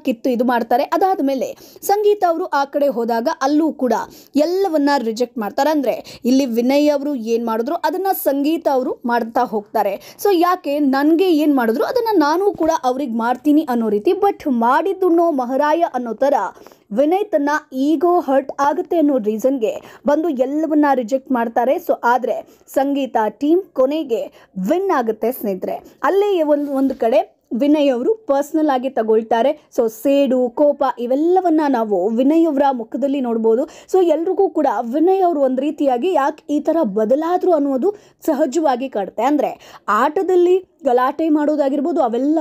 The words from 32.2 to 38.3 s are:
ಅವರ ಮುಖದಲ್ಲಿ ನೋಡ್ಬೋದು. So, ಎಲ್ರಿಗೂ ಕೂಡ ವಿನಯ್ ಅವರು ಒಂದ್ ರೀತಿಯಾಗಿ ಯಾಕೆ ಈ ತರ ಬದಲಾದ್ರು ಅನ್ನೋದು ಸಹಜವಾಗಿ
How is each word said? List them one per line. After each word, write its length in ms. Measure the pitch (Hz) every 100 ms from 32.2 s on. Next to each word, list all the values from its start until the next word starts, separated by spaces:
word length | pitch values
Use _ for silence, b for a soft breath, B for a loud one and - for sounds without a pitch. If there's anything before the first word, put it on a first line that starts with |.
| 269 330 330
ಅವರ 160 | 269 277
ಮುಖದಲ್ಲಿ 480 | 254 226 233 277 277
ನೋಡ್ಬೋದು. 440 | 240 226 226 226
So, 400 | 302 - - 370
ಎಲ್ರಿಗೂ 460 | 339 302 339 370 381
ಕೂಡ 160 | 320 277 208
ವಿನಯ್ 420 | 233 277 330 381
ಅವರು 180 | 359 302
ಒಂದ್ 200 | 262 254
ರೀತಿಯಾಗಿ 520 | 285 311 285 240 339
ಯಾಕೆ 420 | 320 277 311 -
ಈ 60 | 294
ತರ 160 | 294 320
ಬದಲಾದ್ರು 680 | 262 196 214 269 320 359 359
ಅನ್ನೋದು 420 | 320 285 262 349 415 B B
ಸಹಜವಾಗಿ 600 | -